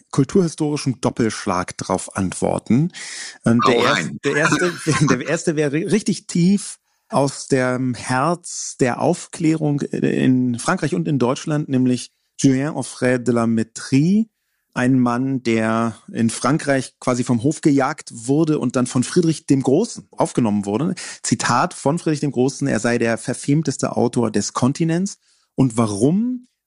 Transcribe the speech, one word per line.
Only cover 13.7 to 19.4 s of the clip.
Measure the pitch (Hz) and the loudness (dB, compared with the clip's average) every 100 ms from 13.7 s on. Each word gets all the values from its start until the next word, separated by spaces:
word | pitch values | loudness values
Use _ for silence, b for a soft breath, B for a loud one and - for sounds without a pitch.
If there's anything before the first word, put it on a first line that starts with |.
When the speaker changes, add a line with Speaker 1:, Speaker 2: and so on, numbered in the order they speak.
| - - 135 160 208 220 _ _ _ _ | -8 0 2 4 2 0 _ _ _ _
Speaker 1:
ein | - 123 131 | -2 2 4
Mann, | 123 120 135 135 | 2 0 -2 -2
der | 117 113 110 113 113 110 - | 0 0 2 0 0 -4 -10
in | 120 113 | -2 -2
Frankreich | - 123 151 - 135 127 - | 0 0 0 0 -2 -2 -6
quasi | - 123 123 | -2 -2 0
vom | 120 | 0
Hof | 123 156 | 0 0
gejagt | 160 139 127 120 - | 2 2 2 -4 -12
wurde | 117 113 143 165 151 | -10 -2 0 2 0
und | 135 127 | 0 -2
dann | 123 | 0
von | 131 | 0
Friedrich | 123 - 165 151 | 0 2 2 0